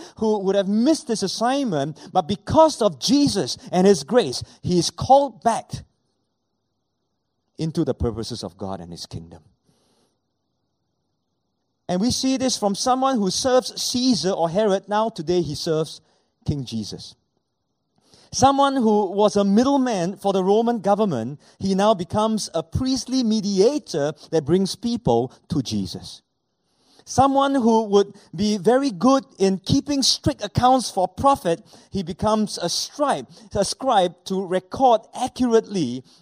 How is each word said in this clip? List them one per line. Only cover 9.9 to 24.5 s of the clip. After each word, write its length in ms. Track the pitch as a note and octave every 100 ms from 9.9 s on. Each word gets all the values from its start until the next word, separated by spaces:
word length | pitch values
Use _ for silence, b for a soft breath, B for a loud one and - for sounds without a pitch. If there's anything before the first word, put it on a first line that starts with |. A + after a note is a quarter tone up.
| _ _ _ _ _ _ _ _ _ _ _ _ _ _ _ _ _ _ _ -
And 100 | F3+
we 100 | A#3
see 280 | - C4 C4
this 200 | C4 -
from 160 | G3+
someone 440 | G3+ B3 C4 C4+ B3+
who 120 | F#3
serves 500 | - C4 B3+ B3 -
Caesar 500 | - B3+ C4 G3+ E3+
or 180 | F#3 E3
Herod. 380 | F3+ A3 F#3+ F#3+
Now 220 | G#3 A3+
today 320 | G3 D#3 F3+
he 140 | D3 D3+
serves 440 | - D#3 D#3 - _ _ _ _ -
King 180 | D3
Jesus. 520 | A#2+ A2+ G2+ F2+ - - _ _ _ _ _ _ _ _ b b b
Someone 440 | - C4 C#4 C#4 C4+
who 360 | A3 G#3 G3
was 240 | G3 G#3 G3+
a 80 |
middleman 720 | G3+ G3+ B3+ C#4 B3+ G3+ E3+ F#3+
for 160 | G3
the 120 | G3
Roman 360 | F#3 G#3 A#3 A#3+
government, 600 | F#3 G3+ A3 B2+ A2+ D3 b b
he 160 | F#3+
now 220 | F#3+ G#3 G3+
becomes 520 | - G#3 A3 A3 -
a 80 | E3
priestly 640 | D#3+ - C4 C4 - C4
mediator 920 | A#3 A3 G3+ F#3+ A3 D4 - D#3+ C#3+ D3+ B
that 140 | D#3+
brings 300 | C3+